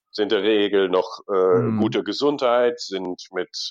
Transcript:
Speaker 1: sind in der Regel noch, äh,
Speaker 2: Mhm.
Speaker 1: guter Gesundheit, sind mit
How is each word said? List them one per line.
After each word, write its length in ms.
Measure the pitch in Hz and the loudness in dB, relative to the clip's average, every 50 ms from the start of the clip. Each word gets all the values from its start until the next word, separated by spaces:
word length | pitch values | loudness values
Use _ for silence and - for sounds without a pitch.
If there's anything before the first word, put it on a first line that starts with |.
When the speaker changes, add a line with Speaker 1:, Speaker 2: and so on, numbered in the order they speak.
| _ _ | _ _
Speaker 1:
sind 220 | - - 104 101 113 | -6 -4 -2 0 0
in 80 | 101 | 2
der 20 | 95 | 2
Regel 460 | 107 110 104 101 101 98 98 98 92 | 2 2 2 2 2 2 2 2 2
noch, 300 | 90 92 90 - - - - - | 2 0 0 0 -6 -14 -8 -4
äh, 280 | 101 95 92 95 90 92 | 0 2 4 4 4 2
Speaker 2:
Mhm. 200 | 120 117 110 107 | 2 0 0 0
Speaker 1:
guter 240 | 110 107 127 110 90 | 0 0 0 -2 -2
Gesundheit, 760 | 104 101 - 135 147 147 135 135 120 117 123 123 120 120 - | -4 -2 -2 0 0 0 0 0 2 2 4 2 2 0 -4
sind 420 | - - 95 95 92 90 90 - - - | -8 -8 -8 -6 -6 -8 -8 -10 -12 -10
mit 240 | - 90 90 - - - - - | -8 -8 -6 -6 -8 -10 -10 -10